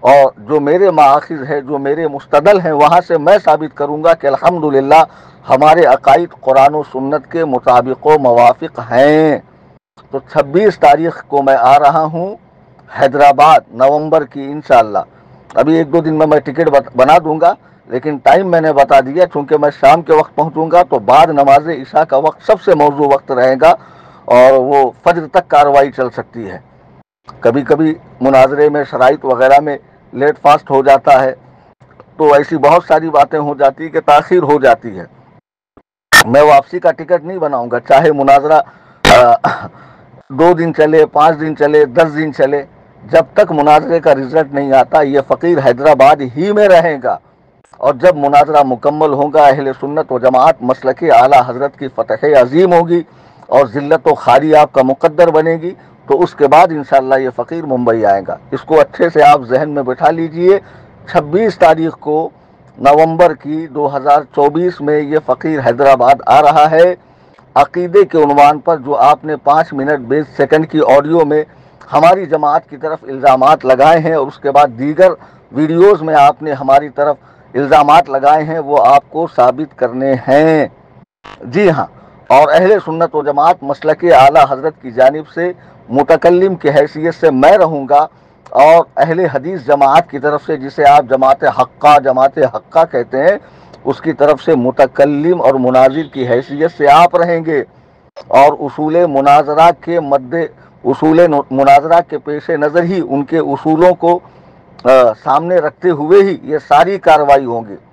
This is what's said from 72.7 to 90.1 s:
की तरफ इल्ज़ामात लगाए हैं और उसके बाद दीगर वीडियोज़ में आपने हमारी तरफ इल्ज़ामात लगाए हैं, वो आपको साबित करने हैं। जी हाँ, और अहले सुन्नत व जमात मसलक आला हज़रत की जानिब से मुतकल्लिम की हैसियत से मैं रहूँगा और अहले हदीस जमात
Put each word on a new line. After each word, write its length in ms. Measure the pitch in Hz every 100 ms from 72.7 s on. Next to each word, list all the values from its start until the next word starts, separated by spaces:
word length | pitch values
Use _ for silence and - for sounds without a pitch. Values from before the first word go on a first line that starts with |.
की 80 | 143
तरफ 320 | 156 156 -
इल्ज़ामात 560 | 135 135 131 131 151 131
लगाए 340 | 127 147 165
हैं 160 | 160 160
और 120 | 135
उसके 240 | - 143
बाद 180 | 139 147
दीगर 440 | 117 139 151 185 170 - _ _
वीडियोज़ 520 | 127 151 165 196 196
में 100 | 160 151
आपने 380 | 143 135 151
हमारी 360 | 135 135 139 147
तरफ 260 | 131 143 143 _ _ _
इल्ज़ामात 560 | 123 139 151 147 147 139
लगाए 340 | 135 139 156
हैं, 160 | 156 160
वो 160 | 139 143
आपको 500 | 117 143 - 151 165
साबित 460 | - 123 127 151
करने 400 | _ 123 127 135 127
हैं। 500 | - 135 160 156 123 _ _ _ _ _ - - 110
जी 220 | 135 208
हाँ, 200 | 147 92 _ _ _ _
और 200 | 127 147
अहले 300 | 156 185 208
सुन्नत 360 | 165 160 170 156
व 80 | 143
जमात 380 | 143 151 -
मसलक 420 | 139 143 156 151 175
आला 300 | 151 135 156
हज़रत 320 | 135 135 151 156
की 80 | 131
जानिब 340 | 117 131 151 151
से 280 | - 175 180 _ _ _
मुतकल्लिम 640 | 123 147 160 170 175 190 185
की 140 | 151
हैसियत 440 | 143 147 156 160
से 180 | 165 165
मैं 260 | 131 143 208
रहूँगा 500 | 165 156 135 143 190 _ _ _ _ -
और 300 | 147 165 165 -
अहले 280 | 151 165 180
हदीस 380 | 135 139 190 123
जमात 420 | 143 139 147 175